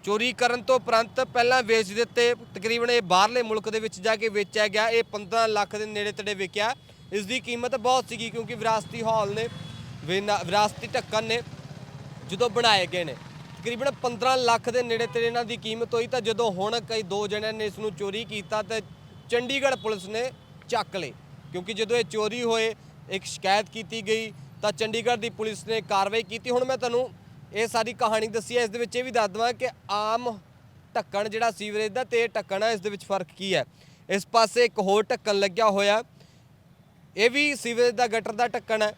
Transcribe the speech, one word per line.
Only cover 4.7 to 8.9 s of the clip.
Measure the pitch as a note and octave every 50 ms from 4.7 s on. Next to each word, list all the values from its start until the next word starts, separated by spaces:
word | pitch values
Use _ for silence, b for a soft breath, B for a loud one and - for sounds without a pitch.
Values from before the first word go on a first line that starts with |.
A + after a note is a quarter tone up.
| F#3+ G#3+ A3 A3+
ਇਹ | A3+ A#3 A3+
ਪੰਦਰਾਂ | - - G#3 G#3 F3 G3+ A#3 A3+ A3+
ਲੱਖ | G#3+ G#3 G#3 - -
ਦੇ | G#3 G#3+
ਨੇੜੇ | G#3+ G#3+ G#3 G#3 G#3
ਤੇੜੇ | G3+ - G#3 G3+ G#3
ਵਿਕਿਆ। | F#3+ G3 F3+ - G3+ G3+ A3+ C4+ - B B B B B B
ਇਸ | - G#3 G#3
ਦੀ | F#3+ B3 B3+
ਕੀਮਤ | - A3+ A#3+ A#3+ A#3+ B3 A#3+
ਬਹੁਤ | B3+ G#3 B3 B3+ C4 B3 -
ਸੀਗੀ, | A#3 G#3 A3+ A3+
ਕਿਉਂਕਿ | - A#3 A3+ G3+ A#3+
ਵਿਰਾਸਤੀ | A3+ G#3+ A3+ A3 A3 - -